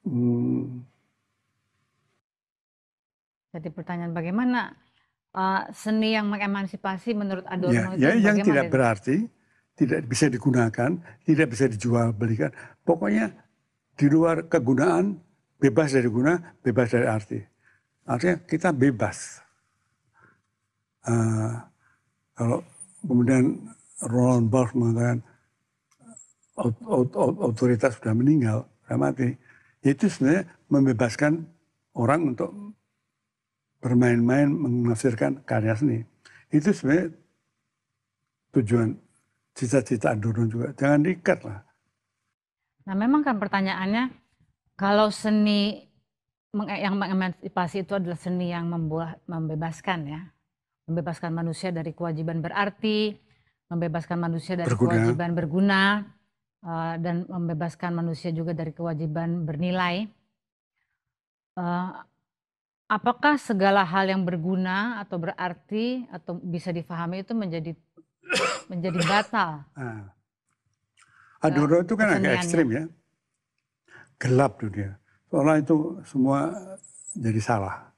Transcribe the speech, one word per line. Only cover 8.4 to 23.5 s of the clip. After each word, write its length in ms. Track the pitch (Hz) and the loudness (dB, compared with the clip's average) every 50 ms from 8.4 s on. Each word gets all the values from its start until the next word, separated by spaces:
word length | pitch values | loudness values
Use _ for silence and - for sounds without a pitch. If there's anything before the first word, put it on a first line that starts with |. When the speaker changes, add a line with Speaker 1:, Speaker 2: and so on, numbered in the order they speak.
| 202 | 4
Speaker 1:
tidak 160 | 202 147 139 131 | 4 4 4 2
Speaker 2:
itu? 80 | - | 2
Speaker 1:
berarti, 440 | - 131 127 117 113 104 - 127 139 190 226 233 _ _ _ _ _ _ _ _ _ | 2 4 4 2 2 0 -2 -2 0 0 -2 -4 _ _ _ _ _ _ _ _ _
tidak 240 | - 156 123 - - - | 0 0 0 0 -2 -2
bisa 180 | 117 120 - 156 139 | -4 0 2 2 2
digunakan, 600 | 120 123 - 143 123 123 117 113 - - 120 139 180 175 - - - _ _ | 2 0 0 2 4 4 2 2 2 0 0 0 -2 -4 -8 -16 -20 _ _
tidak 200 | - 156 143 160 143 | 2 4 4 4 0
bisa 140 | 113 107 135 | 2 0 2
dijual 480 | 127 110 101 110 120 120 117 117 117 113 | 2 2 -2 -2 0 2 2 2 2 0
belikan. 360 | 101 117 110 113 110 151 - - - - - - _ _ | 0 -2 -2 0 0 -2 -4 -4 -10 -20 -20 -20 _ _
Pokoknya 400 | - 170 165 196 208 208 220 220 202 - - _ _ _ _ _ _ _ _ _ _ _ - | 0 0 2 0 0 0 0 -2 -2 -6 -14 _ _ _ _ _ _ _ _ _ _ _ 2
di 80 | 147 | 4
luar 400 | 143 147 160 165 165 165 165 165 | 6 6 6 4 4 2 0 0
kegunaan, 720 | 165 - 165 120 123 135 127 147 180 170 170 185 208 190 - _ _ _ _ _ _ _ _ | 0 0 2 4 2 2 4 4 4 4 2 2 0 -2 -8 _ _ _ _ _ _ _ _
bebas 320 | 139 135 110 156 156 143 | 2 4 4 4 2 4
dari 160 | 131 135 120 | 2 2 2
guna, 320 | 123 107 120 127 151 175 180 170 - - _ - | 2 0 2 2 2 2 0 -2 -10 -20 _ -2
bebas 320 | 131 110 131 123 113 - | 0 2 2 2 2 2
dari 120 | 117 123 120 | 2 2 2
arti. 280 | 110 107 104 _ 120 110 104 _ _ _ _ _ _ _ _ _ _ _ _ | 0 -2 -4 _ -10 -10 -10 _ _ _ _ _ _ _ _ _ _ _ _
Artinya 320 | - 123 120 170 180 175 170 - | -4 -4 0 0 0 0 0 -2
kita 240 | - 165 160 - 185 | -4 -4 0 0 0
bebas. 720 | 156 127 131 143 127 101 110 95 - - - - - - _ _ _ _ _ _ _ _ _ _ _ _ _ _ _ _ _ _ _ _ _ _ _ _ _ _ _ _ _ _ _ _ | 2 4 2 2 2 0 -4 -4 -4 -8 -14 -16 -18 -20 _ _ _ _ _ _ _ _ _ _ _ _ _ _ _ _ _ _ _ _ _ _ _ _ _ _ _ _ _ _ _ _
Eh, 520 | _ 120 117 117 113 113 113 110 110 113 117 117 - _ _ _ _ _ _ _ _ _ _ _ _ _ _ | _ 0 2 2 2 2 0 0 -2 -4 -6 -8 -14 _ _ _ _ _ _ _ _ _ _ _ _ _ _
kalau 240 | - 117 117 123 175 - _ _ _ - _ _ _ - | -2 0 0 0 0 -4 _ _ _ -20 _ _ _ -4
kemudian 540 | 160 127 123 120 120 131 131 123 156 | 2 2 4 4 6 4 4 4 2